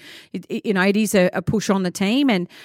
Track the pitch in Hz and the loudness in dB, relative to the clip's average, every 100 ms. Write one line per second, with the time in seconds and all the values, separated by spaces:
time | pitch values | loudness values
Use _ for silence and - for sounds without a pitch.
0 | - - - 190 - 220 - 190 196 202 | -10 -20 -12 -12 -8 -8 -2 0 2 2
1 | 214 202 180 - - 220 - 196 185 - | 2 2 2 0 -2 -2 0 0 -2 -2
2 | 196 254 277 190 175 - | 0 2 2 0 -2 -12